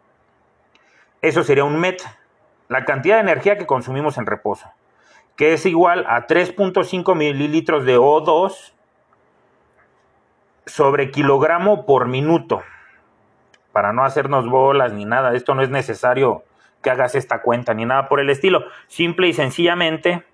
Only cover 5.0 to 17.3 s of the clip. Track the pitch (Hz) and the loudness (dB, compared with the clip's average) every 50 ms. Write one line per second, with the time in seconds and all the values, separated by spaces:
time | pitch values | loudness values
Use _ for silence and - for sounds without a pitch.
5 | _ _ _ _ _ _ _ - 147 156 165 147 - 196 165 165 180 175 175 180 | _ _ _ _ _ _ _ 0 0 2 2 2 0 0 2 2 2 2 2 0
6 | - - 117 120 120 - 160 170 180 180 - - 202 185 180 196 170 - - 185 | -2 -2 -2 -2 0 0 0 0 0 0 -2 -4 -4 -2 0 -2 -2 -2 -4 -2
7 | 175 190 185 160 151 147 143 135 143 147 151 160 160 170 165 147 127 127 123 120 | 0 0 0 2 0 -2 -2 -2 -2 -2 -2 -2 0 0 -2 0 2 2 4 6
8 | 123 143 151 156 151 165 165 160 185 196 - - - - _ _ _ _ _ _ | 6 6 4 4 2 2 2 2 2 0 -4 -8 -18 -20 _ _ _ _ _ _
9 | _ _ _ _ _ _ _ _ _ _ _ _ _ _ _ _ _ _ _ _ | _ _ _ _ _ _ _ _ _ _ _ _ _ _ _ _ _ _ _ _
10 | _ _ _ _ _ _ _ _ _ _ _ _ _ - - - 147 139 139 139 | _ _ _ _ _ _ _ _ _ _ _ _ _ -10 -2 0 2 2 2 0
11 | 139 135 - 143 143 135 139 131 143 156 170 175 185 202 214 - - - 139 127 | -2 -2 -2 0 2 2 2 4 2 2 0 0 2 0 0 0 2 2 2 2
12 | 123 120 127 131 143 156 170 165 - - 107 98 - - - - - _ _ _ | 2 0 -2 -2 0 0 0 0 0 -2 -6 -6 -6 -10 -20 -20 -20 _ _ _
13 | _ _ _ _ _ _ _ _ _ _ _ _ _ _ - 107 101 101 110 123 | _ _ _ _ _ _ _ _ _ _ _ _ _ _ -2 -2 0 0 0 0
14 | 135 135 135 147 135 135 143 135 120 120 127 131 131 135 139 139 127 120 104 104 | 0 0 0 -2 -2 0 0 -2 0 0 2 2 4 4 4 2 2 0 -2 -6
15 | 101 107 117 127 135 127 120 123 123 - 139 135 135 127 135 135 - - 110 - | -6 -4 -2 0 0 0 0 0 -2 -2 0 0 -2 -2 -2 -4 -4 -6 -6 -2
16 | - 127 123 131 139 120 101 - - _ _ _ _ _ _ _ - 131 127 127 | 0 0 2 2 2 0 0 -2 -6 _ _ _ _ _ _ _ -4 -2 0 0
17 | 127 123 - 139 131 - | 0 -2 -2 -4 -4 -4